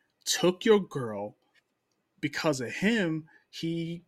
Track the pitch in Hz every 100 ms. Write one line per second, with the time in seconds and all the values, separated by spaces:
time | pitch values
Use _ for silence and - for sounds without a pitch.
0 | _ _ - - 175 180 226 208 175 143
1 | 117 104 104 - _ _ _ _ _ _
2 | _ _ 147 - 160 131 113 - 196 233
3 | 170 156 156 - _ - 165 165 165 170